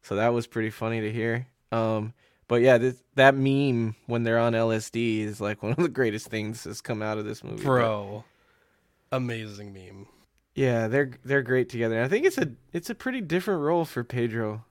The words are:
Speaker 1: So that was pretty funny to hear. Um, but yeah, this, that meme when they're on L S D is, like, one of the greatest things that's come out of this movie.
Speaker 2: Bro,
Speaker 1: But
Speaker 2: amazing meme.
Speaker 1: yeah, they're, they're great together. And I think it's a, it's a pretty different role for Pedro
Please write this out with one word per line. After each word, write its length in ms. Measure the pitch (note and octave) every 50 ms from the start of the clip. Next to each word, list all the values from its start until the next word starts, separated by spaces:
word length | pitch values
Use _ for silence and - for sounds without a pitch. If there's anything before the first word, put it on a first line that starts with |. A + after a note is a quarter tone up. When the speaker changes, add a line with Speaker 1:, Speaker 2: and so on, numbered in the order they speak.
Speaker 1:
So 140 | _ - -
that 160 | G2 A2 A#2
was 140 | A#2+ A#2+ A#2
pretty 240 | - - A#2 A2 A2
funny 300 | A2 - A2+ A2+ A2+ A2+
to 120 | G#2+ G#2+
hear. 340 | A2 A#2 A2 A#2 A2+ A#2 B2+ - _ _ _ _
Um, 440 | - A#2 A2+ A2 A2 A2 G#2+ A2+ - _ _ _ _ _ _ _
but 120 | A#2+ A#2+
yeah, 180 | A#2+ C3 B2+ A#2
this, 180 | A#2 B2+ B2 - _ _ _
that 200 | C3+ C3+ C3+ C3+
meme 600 | C3+ C3+ C3+ C3+ C#3 C#3+ C#3 B2 A#2 A#2 A2+ A2 _ _
when 180 | - A#2+ A#2 A#2
they're 140 | A2+ A2+ A#2
on 160 | A#2 A#2 A2+
L 160 | A2+ A2+ A2+
S 200 | A2+ A2 A2 -
D 320 | - A#2 A#2 A#2 A2 G#2+
is, 180 | G#2+ G#2+ G#2 G#2
like, 220 | G#2+ G#2 G#2 -
one 100 | - G#2
of 60 | C3 -
the 100 | F3 D#3+
greatest 400 | A#2 C3 C3 A2+ G#2 G#2+ - -
things 360 | - G#2+ G#2 G#2 A2 A2+ -
that's 160 | - G#2 -
come 220 | - - A#2+ G#2+
out 160 | G#2+ G#2+ G#2+ G#2+
of 60 | G#2
this 180 | G#2+ G#2+ -
movie. 220 | - G#2+ G#2+ G#2 G2+
Speaker 2:
Bro, 600 | C#3 C3 B2 A#2+ A2+ G#2+ G#2 G2+ G2 G#2 G#2 - _ _ _ _ _ _ _ _ _ _ _ _ _ _ _ _ _
Speaker 1:
But 60 | -
Speaker 2:
amazing 560 | C3 B2+ A#2+ A#2 A2+ A2 G#2+ G2+ G2 G#2 G2+
meme. 340 | G2 G2 F#2 F#2 G2 G2 G2 - _ _ _ _ _ _ _ _ _
Speaker 1:
yeah, 340 | - C3+ B2+ A#2+ A#2 A2+ A2
they're, 240 | A#2 C#3 C#3+ C3 B2+ - _
they're 180 | C3 C#3 C#3
great 260 | B2+ A#2 B2+ B2+ B2 A#2+
together. 280 | - A#2 A#2 A2+ A2+
And 80 | A2+ A#2+
I 40 | C3+
think 180 | F3+ A#3 D4+
it's 100 | F#4+ -
a, 140 | - G#3+ C#3+ A#2 - _ _
it's 180 | - E3+ - -
a 40 | A#3
pretty 260 | - - C4 B3+ C4
different 420 | G#3 D3 D#3+ F#3 F3+ G#3+ G3 E3
role 220 | C#3+ D3 E3+ E3+ E3
for 200 | D3+ - C3 A#2
Pedro 600 | - - B2 A#2+ A#2 A2 A#2 A2+ G#2+ G#2+ G#2+ - _